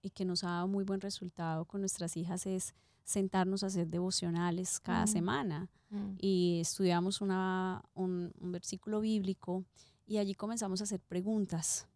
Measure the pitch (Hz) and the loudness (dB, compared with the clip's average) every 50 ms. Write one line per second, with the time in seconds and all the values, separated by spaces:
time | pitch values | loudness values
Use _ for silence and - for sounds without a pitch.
0 | _ 196 _ - 196 185 175 175 - 175 175 175 175 190 196 196 196 190 196 196 | _ -10 _ -2 -2 0 0 0 0 0 0 0 0 0 0 0 0 0 -2 -2
1 | 196 196 196 - 196 180 - - 170 165 160 160 165 - - 202 196 190 - - | -2 -6 -8 -6 -8 -10 -8 -6 -4 -2 -2 -2 -4 -4 -4 -2 -2 -2 -2 -2
2 | 175 170 - 165 165 170 180 180 - 196 190 185 190 - - _ _ _ _ _ | -4 -4 -2 -4 -4 -2 -4 -4 -2 -2 -2 -2 -4 -6 -10 _ _ _ _ _
3 | _ - - 202 196 190 - 190 185 185 190 196 202 190 190 190 170 160 160 175 | _ -2 0 0 0 2 2 2 2 2 2 0 0 0 0 0 0 0 0 0
4 | 180 185 190 - - 170 165 170 175 175 170 175 185 - - - _ 180 - 175 | 0 0 0 0 0 0 2 2 2 2 2 0 -2 -2 -4 -4 _ 0 2 2
5 | 175 214 214 190 170 185 226 277 269 202 160 151 185 180 _ _ _ _ 208 202 | 4 4 2 2 2 2 0 0 0 -2 -2 -4 -6 -8 _ _ _ _ -6 -6
6 | 202 202 196 185 - 196 190 180 180 175 175 170 165 - - - 196 180 175 175 | -6 -6 -6 -2 2 2 4 6 6 4 4 4 2 -2 0 2 4 4 4 4
7 | 175 190 196 - 208 196 190 190 185 190 185 185 185 185 185 185 - _ _ - | 4 2 0 0 0 0 2 2 2 0 0 0 0 0 -2 -4 -8 _ _ -2
8 | 185 185 180 180 175 175 - - - 180 175 175 - - - 185 - - 214 214 | 0 0 0 0 -2 -4 -8 -8 -6 -4 -4 -4 -6 -8 -10 -8 -4 0 0 2
9 | 214 220 220 214 190 190 190 - - - 180 190 190 _ _ - - - _ _ | 2 4 4 4 2 0 -2 -2 -2 -4 -4 -4 -4 _ _ -20 -20 -20 _ _
10 | _ - 208 214 202 196 196 - - 208 233 233 220 190 185 190 208 208 208 185 | _ -2 0 0 0 0 -2 -4 -4 -4 -4 -2 -2 -2 -2 -2 -2 -2 -4 -6
11 | _ _ - 180 185 208 220 214 202 185 - 165 160 - - - - - _ | _ _ -4 -2 0 2 2 2 2 2 0 -2 0 0 -2 -2 -4 -10 _